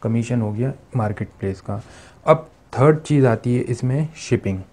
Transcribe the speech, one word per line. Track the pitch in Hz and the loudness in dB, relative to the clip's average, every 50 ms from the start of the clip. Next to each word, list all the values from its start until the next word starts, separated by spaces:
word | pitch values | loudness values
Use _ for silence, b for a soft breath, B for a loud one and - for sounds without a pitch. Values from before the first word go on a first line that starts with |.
| - | -2
कमीशन | 110 113 117 117 117 127 123 | -2 -2 -2 -2 0 -2 -2
हो | 113 104 | -2 -2
गया | 104 107 120 135 139 - - _ - | -2 -4 -4 -4 -6 -8 -16 _ -4
मार्केट | 127 110 104 104 - 107 95 - - | -2 -2 -2 -2 -6 -8 -10 -10 -8
प्लेस | - 98 98 - | -6 -6 -6 -6
का। | - - 104 98 - B B B B B B B _ - | -8 -8 -8 -8 -10 B B B B B B B _ 4
अब | 156 156 - - _ _ _ _ - | 4 4 4 -10 _ _ _ _ 0
थर्ड | - 127 151 156 151 | 4 4 6 4 4
चीज़ | - - 151 143 131 | 2 0 2 4 4
आती | 127 113 107 - 120 120 | 4 2 2 0 -2 0
है | 123 | 0
इसमें | - - 123 - - 127 127 143 156 151 - | 0 -2 -4 -4 -2 -2 -2 -2 -4 -4 -8
शिपिंग। | - - - 123 101 - 98 95 95 95 - | -14 -4 -2 -2 0 0 -2 -4 -4 -6 -12